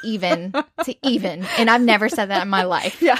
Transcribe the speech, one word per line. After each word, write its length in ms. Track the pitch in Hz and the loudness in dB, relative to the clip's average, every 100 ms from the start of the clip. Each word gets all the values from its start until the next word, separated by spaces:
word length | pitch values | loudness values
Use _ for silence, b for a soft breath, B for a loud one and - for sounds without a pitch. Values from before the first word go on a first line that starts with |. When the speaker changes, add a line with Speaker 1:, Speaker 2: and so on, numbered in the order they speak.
Speaker 1:
even, 480 | 226 214 180 302 180 | -6 -4 -2 -2 -4
Speaker 2:
<laughs> 320 | 269 294 - | -6 -8 -8
Speaker 1:
to 120 | 330 - | -8 -4
even." 440 | 269 226 185 165 185 277 | -2 -2 -2 -6 -6 0
And 120 | 226 | 4
I've 120 | 240 | 6
never 280 | 240 214 220 | 4 2 2
said 200 | 320 196 | -2 -2
that 100 | 196 | -2
in 60 | 196 | 0
my 140 | 196 | 0
life. 380 | 185 170 185 - | 0 -2 -4 0
Speaker 2:
Yeah. 160 | 330 | 2